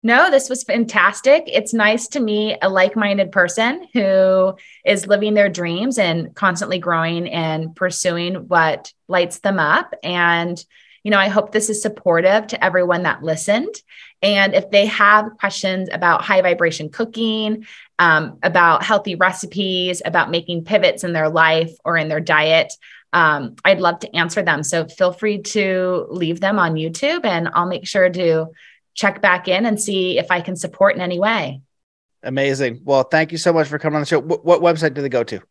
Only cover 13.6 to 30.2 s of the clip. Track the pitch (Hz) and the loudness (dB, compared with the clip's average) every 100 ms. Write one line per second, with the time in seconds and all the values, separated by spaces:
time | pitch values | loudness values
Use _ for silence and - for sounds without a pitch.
13.6 | 349 453 _ - - _ 196 202 196 196 | -2 -10 _ -20 -20 _ 0 2 2 2
14.6 | 196 202 214 208 208 214 220 214 202 196 | 2 2 2 4 6 6 2 -4 -6 -4
15.6 | 196 185 185 - 175 165 - 190 185 170 | -4 -4 -6 -2 2 2 2 2 2 2
16.6 | 170 165 156 - 226 220 226 220 214 220 | 0 -2 -10 -6 -6 -2 -2 -2 -2 -4
17.6 | 220 - - - 170 156 160 - 170 175 | -8 -20 -14 0 4 4 0 -4 0 4
18.6 | 170 160 - 208 208 170 185 185 - 185 | 4 4 2 -2 -2 0 0 0 -10 -6
19.6 | 190 185 180 175 - 170 147 170 170 170 | -4 -2 -4 -4 -2 0 0 -2 -4 -8
20.6 | 165 208 185 - 180 170 156 160 160 160 | -2 0 2 0 -4 -2 0 2 4 2
21.6 | 165 160 - 165 156 156 160 156 156 160 | -2 -6 -4 -2 -2 -4 0 2 4 2
22.6 | - - - - _ 175 160 147 123 - | 0 -8 -20 -20 _ 2 2 2 -6 -2
23.6 | - 190 180 170 - 170 165 185 170 151 | 2 2 2 -2 -6 -4 -2 -2 -2 -2
24.6 | 151 170 151 - 180 180 214 208 208 214 | -2 -4 -4 -2 -2 0 -4 -4 -4 -4
25.6 | 190 185 185 180 - 175 165 170 196 208 | -2 -2 -2 -2 -4 -6 -4 -2 0 0
26.6 | 170 160 160 165 277 339 - 175 165 - | 0 -2 -4 -4 -2 -2 -2 -2 -2 -2
27.6 | 180 175 185 202 185 180 170 160 160 - | -2 -6 -4 0 0 2 0 0 -2 -12
28.6 | - _ _ - 202 196 196 180 180 185 | -20 _ _ -2 -2 2 2 2 0 0
29.6 | 233 208 - 190 185 143 | 0 -2 -4 -2 0 -2